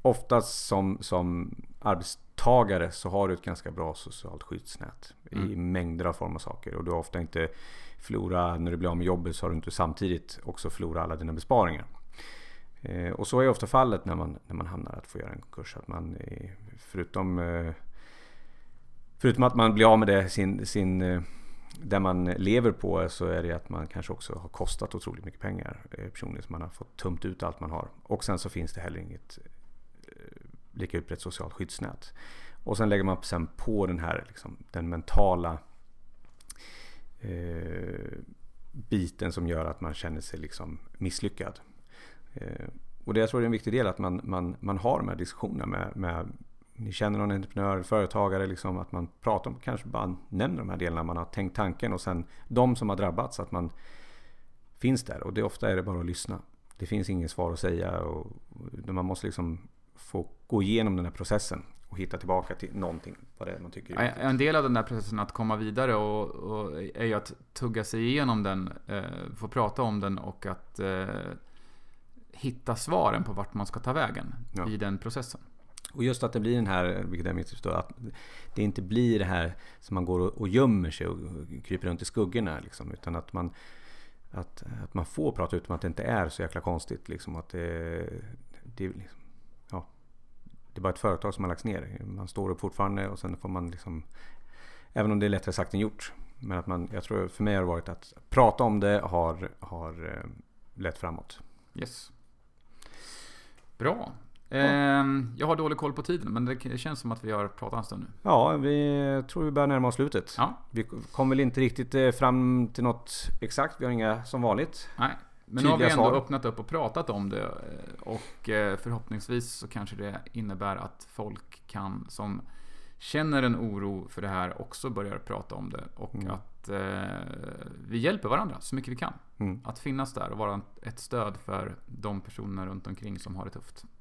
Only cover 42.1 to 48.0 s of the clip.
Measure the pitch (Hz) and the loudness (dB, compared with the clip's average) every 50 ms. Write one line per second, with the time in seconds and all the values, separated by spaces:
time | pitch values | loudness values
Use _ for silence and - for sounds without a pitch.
42.1 | - - - - - - - - - - - - - - - - - - - - | -16 -16 -14 -12 -10 -8 -8 -8 -8 -8 -8 -8 -8 -8 -8 -8 -10 -6 -2 2
43.1 | 104 110 110 110 - 123 117 117 117 107 - 110 104 131 117 98 90 - 98 92 | 4 6 6 6 4 4 4 4 4 2 2 2 4 4 4 4 2 0 0 0
44.1 | 90 90 - 107 95 90 90 87 92 - - 98 98 92 90 120 135 - - 95 | 0 -2 -2 -2 0 0 0 -2 -2 -2 -2 -2 0 2 2 2 2 2 2 0
45.1 | 90 87 87 - - - - - - - - - 50 90 90 92 - - 95 87 | -2 -2 -4 -6 -6 -6 -6 -4 -4 -2 -2 -2 -2 -2 -2 -4 -4 -4 -2 -2
46.1 | 85 85 85 - - - - - - - - - - - 113 107 95 - 107 104 | -2 -2 -4 -6 -8 -12 -14 -16 -18 -20 -20 -16 -12 -8 -8 -6 -2 0 0 2
47.1 | 104 104 104 104 98 98 95 - - 101 98 101 98 95 90 - 110 107 | 2 2 2 2 2 0 -2 -2 -2 0 2 2 2 0 0 2 4 4